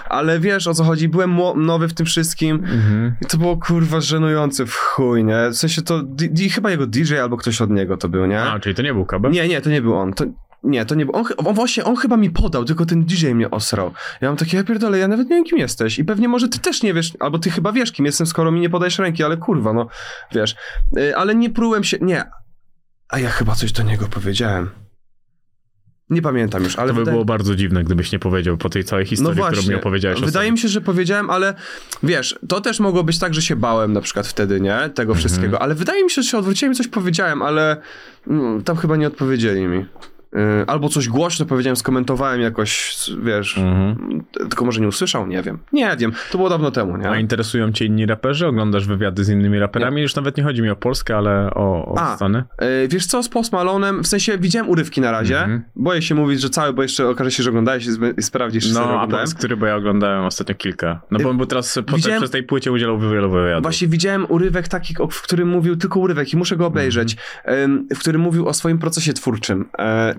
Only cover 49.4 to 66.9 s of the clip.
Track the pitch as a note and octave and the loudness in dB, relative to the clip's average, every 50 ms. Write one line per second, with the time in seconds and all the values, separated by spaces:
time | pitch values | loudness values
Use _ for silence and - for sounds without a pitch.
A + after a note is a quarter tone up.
49.4 | G2+ G2+ G#2 G#2 G2+ G2+ - A#2 A#2 B2+ C#3+ D3 D3+ C3+ - D3 C#3 C#3+ C#3 D3 | 4 2 2 2 0 0 0 0 -2 0 0 0 -2 -2 -2 -2 -4 -2 -2 0
50.4 | D3 D3 C3+ A#2 A2+ G#2+ G2+ - - A#2+ C3 - - - A2+ G#2 G#2 G#2 G2+ G2 | 0 0 0 0 0 0 0 -2 -2 -2 -2 -2 -2 -2 0 2 2 2 2 2
51.4 | G2 G2 - - G2+ F#2+ F#2 E2 - - - E3 E3+ C#3 G#2 - G#2 F#2+ G#2 A#2+ | 2 0 0 0 2 2 0 0 -2 -2 -2 -2 -2 -2 -2 0 0 0 0 0
52.4 | C3 - - - - B2+ C3 C3 C3 C3 E3+ F#3+ F3+ - - B3 A#3+ - - A#3+ | -2 -4 -4 -4 -2 0 2 2 0 0 0 -2 -2 -2 -2 -2 -2 -2 -2 -2
53.4 | A3+ A3+ - F3+ F3+ F#3 F#3+ G3 G3 G3 G3 F#3 F3 - G#3 G3+ G3+ A3 G#3 F#3 | -2 -2 0 0 0 2 2 2 0 0 0 -2 -2 0 0 0 0 0 0 2
54.4 | E3+ E3+ F#3 A#3 A3 - F3+ E3 D3 - - C#3 C3 A#2+ A2+ A2 A2+ A2+ C3+ D3 | 2 0 0 0 0 0 0 0 0 0 0 0 0 2 0 0 0 0 0 0
55.4 | - G2+ A2+ A#2 A2+ - - - B2+ F3 F3+ E3 E3 - D#3+ D3+ D3+ C#3+ C#3+ C3 | 0 0 -2 -4 -4 -6 -6 -2 -2 0 0 0 0 2 2 2 4 2 2 0
56.4 | C3 C3+ C3+ D#3+ D3+ C#3+ B2+ B2+ C3+ C3 - - C3 B2 B2 B2+ C3 C3 B2+ - | 0 -2 0 0 0 0 0 0 0 0 0 0 2 2 2 0 0 0 0 0
57.4 | C3 C3 A2+ A2+ A2+ B2 C3 B2+ A#2 A#2+ A2+ A2 A#2 A#2+ - - G#2+ - - B2+ | 0 2 2 2 2 2 2 0 -2 -2 -2 0 0 0 0 -2 -2 -2 -2 -2
58.4 | B2 A#2 A2+ A2+ G#2+ A2 A2+ A#2 A#2+ A#2+ A#2+ A2 G#2+ G#2+ G#2+ G#2+ B2+ D#3+ E3 - | -2 -2 0 0 0 0 2 2 0 0 0 0 0 0 0 -2 -2 -4 -4 -4
59.4 | B2+ A#2 A#2+ G#2 A2 G#2+ G#2 G#2 G2+ G#2 G2+ G#2 G#2 G2+ G2 F#2+ F#2 F#2 - - | -4 -4 -2 0 0 0 0 0 0 2 2 2 2 2 2 0 0 -2 -2 -4
60.4 | G2+ - G2+ - - G2 F2+ - - E2+ E2+ E2+ - - G#2 G#2+ - C3 B2+ B2 | -4 -4 -6 -4 -4 -6 -4 -4 -4 -4 -4 -6 -4 -2 -2 0 0 2 0 0
61.4 | C3 A#2+ C3 B2+ A#2+ - - C3 A2 B2 D3 E3 D#3+ - A3 A3 C3+ B2+ - C3+ | 0 0 -2 -2 -2 -2 -4 -4 -2 0 0 0 2 2 0 0 -2 -2 -2 -4
62.4 | B2+ - C#3+ C3+ - C3 B2 A#2+ A#2 A2+ A2+ G#2+ A2 G#2+ G#2+ G#2 G2+ F#2+ F#2 F2+ | -2 -2 -2 -2 0 0 0 2 2 0 0 0 2 2 2 2 2 2 4 2
63.4 | F2 F2 E2+ E2 - D#3+ E3 - F#3 E3 E3 E3 F3 G3 G3 G3 F#3 - E3 E3+ | 2 2 2 2 0 0 0 0 0 2 2 2 2 0 0 0 0 2 2 2
64.4 | F#3 F#3+ E3+ F3+ E3+ - - F3+ - - E3 - - E3 - - - - F3+ E3+ | 2 2 0 0 -2 -2 -4 -4 -4 -4 -4 -2 -4 -4 -6 -8 -6 -2 0 2
65.4 | F3 F3 F3 F3+ D#3+ F3 F3 E3+ F#3 F#3+ F#3+ F#3+ F#3 F#3 E3 C#3+ C#3 C3+ - E3+ | 2 2 2 2 2 2 2 0 0 0 0 2 2 2 0 0 -2 0 0 0
66.4 | F3+ F3 G3 E3 F3 E3+ E3 D#3 C#3 C3 | 0 0 0 0 0 0 0 0 0 0